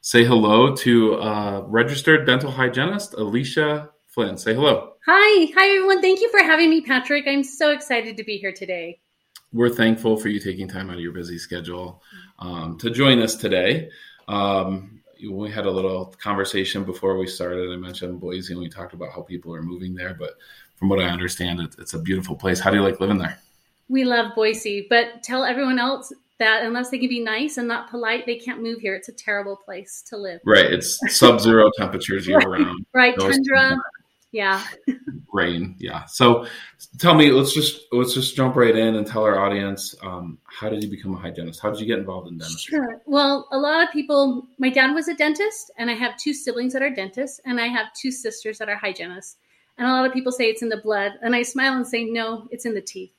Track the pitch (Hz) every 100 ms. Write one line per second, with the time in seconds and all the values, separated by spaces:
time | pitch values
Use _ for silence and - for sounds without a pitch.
0 | - 120 120 120 107 107 135 135 123 117
1 | 110 98 107 104 104 98 95 110 120 139
2 | - 151 131 127 143 131 127 127 156 202
3 | - - 107 113 135 - 151 147 151 _
4 | _ - 104 92 - 113 147 120 - -
5 | - 370 415 415 320 370 392 392 381 381
6 | 370 381 466 427 320 320 330 320 302 254
7 | 254 294 285 277 269 - 302 294 - 240
8 | 226 214 214 202 196 185 185 180 170 170
9 | _ _ _ - _ 117 120 120 113 113
10 | 113 110 107 104 98 92 95 92 95 87
11 | 85 87 87 85 - 87 85 87 90 87
12 | _ 95 90 _ 90 85 82 82 113 117
13 | 139 123 110 - 104 92 92 151 160 -
14 | - _ - 101 101 98 92 95 98 110
15 | _ _ 104 95 104 107 98 95 92 92
16 | 92 - 107 98 98 101 95 101 95 90
17 | 95 95 92 - 90 90 90 90 90 87
18 | 90 90 87 90 92 87 85 87 90 85
19 | 85 90 87 87 85 82 82 90 92 90
20 | 90 85 78 - - - _ _ 95 95
21 | 87 87 90 - 90 87 82 - 82 82
22 | 82 95 92 80 95 90 98 101 98 -
23 | 95 104 80 - _ _ _ _ _ 262
24 | 254 240 214 220 214 220 220 202 202 233
25 | 233 233 - 254 269 247 269 254 247 269
26 | - - _ _ 220 220 233 233 247 262
27 | 247 240 226 220 294 294 233 233 - 240
28 | 226 240 247 240 240 240 226 226 208 190
29 | 190 - - 202 196 196 - 190 196 -
30 | - 214 196 170 - 104 87 90 - -
31 | - - 123 107 110 113 107 107 95 92
32 | - 95 90 95 95 92 92 90 - 254
33 | 247 247 - 277 269 269 262 269 - -
34 | _ _ _ 220 196 190 208 - - 262
35 | - - - 98 87 85 95 - - 76
36 | - - 123 117 - - - _ - -
37 | 170 160 147 131 139 156 - - _ 120
38 | 123 127 127 - 131 127 117 110 113 110
39 | 107 113 107 98 98 101 98 98 - -
40 | 95 90 87 80 _ - 107 107 104 98
41 | 98 90 87 82 85 82 104 104 110 110
42 | 95 92 87 82 80 - - 302 247 233
43 | - 277 277 277 - 269 294 320 349 294
44 | 294 285 277 240 - _ 262 262 262 302
45 | 320 311 302 302 415 440 - - 233 226
46 | 240 247 - 277 - 233 254 262 269 247
47 | 196 190 277 - 262 247 233 240 220 -
48 | 269 254 226 220 220 214 214 202 208 180
49 | 170 180 - - _ _ _ - 247 262
50 | 262 254 254 254 233 220 233 214 214 208
51 | 196 302 233 240 240 269 262 262 240 233
52 | 226 233 226 226 214 240 240 214 190 190
53 | 185